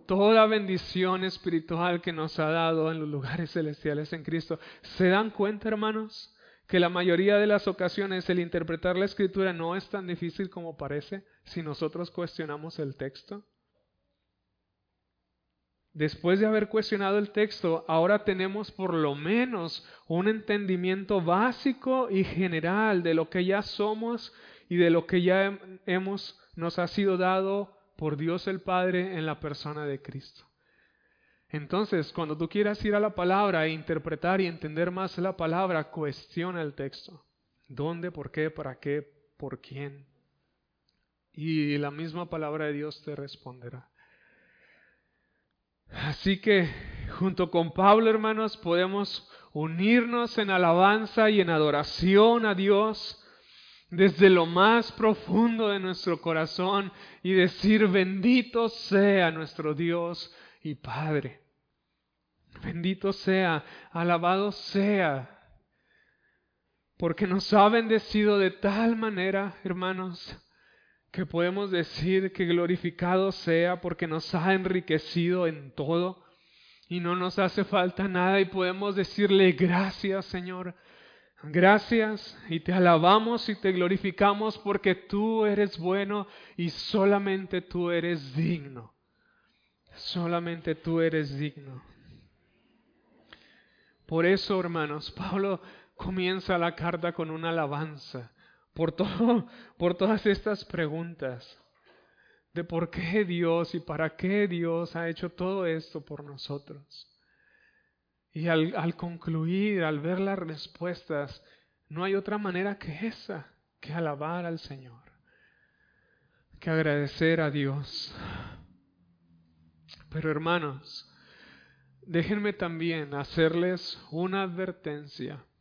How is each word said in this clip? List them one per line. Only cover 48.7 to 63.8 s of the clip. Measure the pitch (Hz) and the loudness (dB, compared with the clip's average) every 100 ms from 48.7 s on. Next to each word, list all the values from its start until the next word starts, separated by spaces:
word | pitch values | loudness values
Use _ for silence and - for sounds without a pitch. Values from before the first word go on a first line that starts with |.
| 170 185 196 202 - - - - | 2 2 0 -4 -8 -14 -20 -12
unirnos | 151 156 165 202 240 233 240 240 - | -6 -4 0 4 4 4 0 -2 -2
en | 202 | 0
alabanza | 185 175 170 190 214 214 - 214 | 4 4 6 6 4 2 4 4
y | 208 | 6
en | 175 | 4
adoración | 160 151 143 151 - 175 196 226 233 | 4 4 2 -2 0 4 8 8 6
a | 226 | 2
Dios | 185 196 208 214 214 - - - - _ - - - _ | 2 4 4 2 -2 -8 -14 -20 -20 _ -20 -20 -20 _
desde | 175 190 151 196 | 4 4 8 8
lo | 180 165 | 8 6
más | 170 202 233 220 | 6 6 6 2
profundo | - 220 208 - 185 233 226 214 | 0 2 2 0 2 4 2 0
de | 202 | 0
nuestro | 185 175 - 165 | -4 -4 -4 -2
corazón | 165 160 160 - 185 196 196 - - - | 0 -2 -2 -2 0 0 -2 -8 -18 -6
y | 180 | 2
decir: | 190 180 - 196 214 214 | 4 4 4 4 6 6
"Bendito | 190 185 190 214 247 240 233 226 | 4 2 2 4 4 4 0 0
sea | - - 196 202 196 170 | -2 2 6 6 6 4
nuestro | 160 151 - 151 | 2 -6 -6 -4
Dios | 151 170 170 170 170 - - - _ | 0 0 0 -2 -6 -12 -18 -20 _
y | 156 | -10
Padre". | 143 - 120 156 151 131 - _ _ _ _ _ _ _ _ _ _ _ - | -10 -8 -6 -2 -2 -4 -10 _ _ _ _ _ _ _ _ _ _ _ -12
Bendito | 180 170 175 190 196 | -8 -4 -2 -2 -2
sea, | 190 - 190 185 156 - - | -2 0 2 2 0 -4 -16